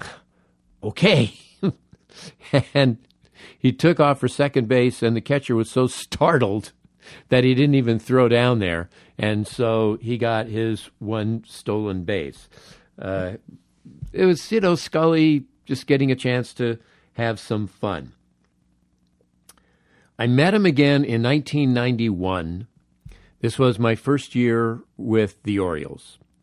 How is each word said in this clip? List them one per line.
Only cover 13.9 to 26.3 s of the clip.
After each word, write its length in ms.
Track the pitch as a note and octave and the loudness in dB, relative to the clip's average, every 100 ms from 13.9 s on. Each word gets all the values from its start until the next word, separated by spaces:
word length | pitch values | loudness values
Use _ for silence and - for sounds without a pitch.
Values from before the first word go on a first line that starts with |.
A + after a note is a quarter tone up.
| - - | -18 -10
it 140 | - F#3 | 0 0
was, 260 | E3 - | 0 -2
you 80 | A3 | 0
know, 160 | F#3+ E3+ | 0 0
Scully 680 | - D#3 E3 D#3+ D#3 D3 - _ - | -2 0 2 4 4 2 -2 _ -8
just 200 | C3 - | -6 0
getting 260 | C#3 C3+ | 2 2
a 40 | C3 | 0
chance 380 | B2+ B2 A#2+ | -2 -2 -4
to 240 | - A#2+ A2+ _ _ _ | -4 -4 -4 _ _ _
have 260 | - A#2 G#2+ | -6 -4 -4
some 260 | - G#2+ G2+ | -6 -6 -6
fun. 460 | _ G#2 E2+ B1+ - _ _ _ _ _ _ _ _ _ _ _ _ _ _ _ _ _ _ _ - | _ -6 -6 -10 -20 _ _ _ _ _ _ _ _ _ _ _ _ _ _ _ _ _ _ _ -4
I 100 | A#2+ | 0
met 260 | B2 E3+ | 2 4
him 120 | G#3+ F#3+ | 4 2
again 380 | C#3 C#3+ C#3+ | 4 4 4
in 160 | C#3+ A#2 | 2 0
nineteen 540 | A#2+ D3 C#3 D3 C3+ | 0 0 -2 -2 0
ninety-one. 920 | B2 B2 A#2 A#2 F2+ F#2 F#2 E2 F2 A#2 _ _ _ - - _ _ | 2 0 0 -2 -2 -2 -4 -6 -10 -14 _ _ _ -20 -20 _ _
This 180 | A#2 - | -4 2
was 200 | C3 G#2+ | 2 2
my 180 | A#2 A2+ | 0 0
first 380 | - C#3+ - | 0 -2 -2
year 460 | B2 A#2+ A2+ A#2 A#2 - - | 0 2 2 0 -4 -12 -10
with 460 | A2+ A2 G#2 - | -2 0 0 -2
the 160 | G#2+ G2 | -4 -2
Orioles. 600 | F#2 D#2 - - - - _ | -2 -4 -8 -14 -20 -20 _